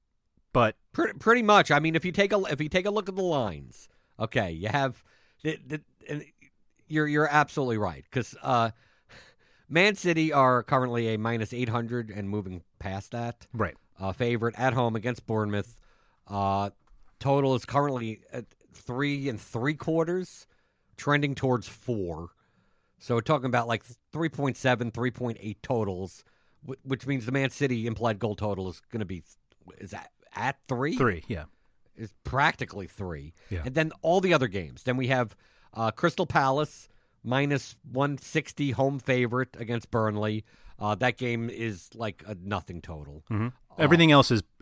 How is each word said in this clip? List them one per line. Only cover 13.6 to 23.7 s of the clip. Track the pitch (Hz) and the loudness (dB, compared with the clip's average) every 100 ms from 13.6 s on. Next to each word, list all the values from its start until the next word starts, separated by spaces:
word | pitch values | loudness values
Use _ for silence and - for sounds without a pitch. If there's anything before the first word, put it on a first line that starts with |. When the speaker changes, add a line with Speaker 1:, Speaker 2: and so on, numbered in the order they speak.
| 98 - _ - | -4 -6 _ -8
Speaker 2:
Uh, | 95 | -6
favorite | 92 120 120 117 - | -2 0 0 -2 0
at | 127 | 0
home | 123 120 113 | 2 0 0
against | 110 117 - | -4 -6 -2
Bournemouth. | 110 104 104 101 - - _ _ _ - | -2 0 -2 -4 -10 -20 _ _ _ -8
Uh, | 101 98 98 101 - _ - - - | -2 2 2 0 -6 _ -20 -20 -6
total | 139 139 139 | 0 2 2
is | 127 - | 0 0
currently | 139 143 127 113 110 - | 0 0 -2 -6 -10 -12
at | 127 110 _ _ | -14 -14 _ _
three | - - 123 143 143 135 | -20 -8 -4 -2 -2 -4
and | 107 | -6
three | - 113 135 | -8 -4 -2
quarters, | 156 - 160 165 180 180 - - _ _ _ _ - | -4 -2 0 0 -2 -6 -12 -20 _ _ _ _ -8
trending | - 143 147 | 0 2 2
towards | 135 135 123 - | 0 0 0 -2
four. | - - 113 87 80 85 _ _ _ _ _ _ _ | -12 -6 -4 -4 -6 -10 _ _ _ _ _ _ _
So | - 117 | -2 -2
we're | |
talking | 113 151 127 | 2 0 2
about, | 120 | 0
like, | 117 | 0